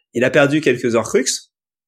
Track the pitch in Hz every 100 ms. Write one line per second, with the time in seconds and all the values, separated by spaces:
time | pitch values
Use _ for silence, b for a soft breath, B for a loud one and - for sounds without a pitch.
0 | _ 117 123 147 143 151 147 117 123 120
1 | 131 202 - - - _ _ _